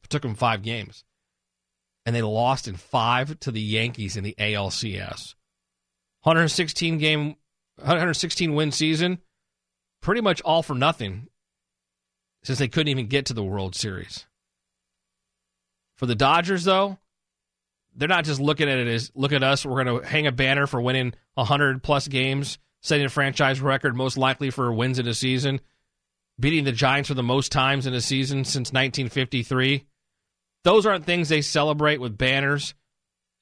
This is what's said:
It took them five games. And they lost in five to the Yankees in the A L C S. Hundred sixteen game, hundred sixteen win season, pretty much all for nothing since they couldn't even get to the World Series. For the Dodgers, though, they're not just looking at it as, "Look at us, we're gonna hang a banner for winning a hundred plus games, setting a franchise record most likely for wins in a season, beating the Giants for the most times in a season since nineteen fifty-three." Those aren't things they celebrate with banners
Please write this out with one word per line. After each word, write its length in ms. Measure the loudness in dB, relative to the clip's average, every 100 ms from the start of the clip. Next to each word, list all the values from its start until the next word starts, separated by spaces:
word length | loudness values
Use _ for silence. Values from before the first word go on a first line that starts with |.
It 80 | -6
took 120 | -6
them 120 | -4
five 280 | -2 -2 -2
games. 420 | -4 -8 -10 -18 _ _ _ _ _ _ _ _ _ _
And 120 | -4 -2
they 60 |
lost 460 | 0 0 0 0 -4
in 60 |
five 640 | -12 -4 0 2 2 0 -6
to 100 | -6
the 100 | -4
Yankees 560 | -2 0 -2 -4 -6 -6
in 80 |
the 100 | -6 -4
A 160 | -2
L 160 | -2 -4
C 280 | -4 -6 -6
S. 380 | -10 -12 -16 -20 _ _ _ _ _ _ _ _
Hundred 240 | 2 4 2
sixteen 500 | 0 -4 -2 -2 0
game, 380 | 0 0 -2 -6 _ _ _ -6
hundred 340 | 0 2 2
sixteen 400 | 0 -2 -2 0
win 180 | 0 0
season, 460 | 0 0 2 0 -2 _ _ _ _ _ _ _ _
pretty 200 | -2 2
much 200 | 2 0
all 200 | 2 2
for 120 | 2
nothing 540 | 0 0 0 -4 -8 -14 _ _ _ _ _ _ _ _ _ _ _
since 160 | -6 -2
they 100 | -2
couldn't 200 | 0 0
even 180 | -2 -2
get 200 | -2 -2
to 80 |
the 100 | -4
World 320 | -4 -4 -4 -6
Series. 500 | -6 -8 -12 -16 -18 _ _ _ _ _ _ _ _ _ _ _ _ _ _ _ _ -6
For 100 | -2
the 80 |
Dodgers, 500 | 2 4 4 2 0
though, 340 | 2 2 2 -4 _ _ _ _ _ _ _ _ _
they're 140 | -4 0
not 160 | 2
just 160 | 0 0
looking 280 | 0 2 2
at 100 | 0
it 100 | 0
as, 220 | -2 -4
"Look 180 | -2 0
at 100 | 2
us, 220 | 2 2
we're 200 | 0 -2
gonna 200 | 0 -2
hang 220 | 0 0 0
a 60 |
banner 340 | 2 2 2 0
for 140 | 0
winning 340 | 0 0 -2 -6 _ -2
a 80 |
hundred 380 | 2 4 2 2
plus 240 | 0 0 0
games, 520 | -2 0 -2 -4 -10 _ _
setting 260 | 0 0 2
a 20 |
franchise 520 | 0 0 2 2 2
record 360 | 0 0 0 -2
most 200 | -2 0
likely 340 | 0 0 -2
for 220 | -2 -2
wins 260 | 0 0 0
in 100 | -2
a 60 |
season, 460 | -2 0 0 0 -2 -6 _ _ _ _ _ _ -2
beating 260 | 0 2
the 80 | 0
Giants 360 | 2 2 2 0
for 60 |
the 80 | -2
most 300 | 0 0 0
times 340 | 0 2 0 -2
in 80 |
a 60 | -4
season 440 | -2 -2 -2 -2
since 280 | -2 -4 -2
nineteen 360 | 0 0 -2 -4
fifty-three." 800 | -2 -2 -2 -2 0 2 0 -4 _ _ _ _ _ _ _
Those 220 | 4 6 6
aren't 180 | 2
things 240 | 0 0 2
they 140 | 2
celebrate 580 | 2 0 2 2 2 2
with 160 | -2 -2
banners 580 | 0 2 2 0 -4 -12 _ _ _ _ _ _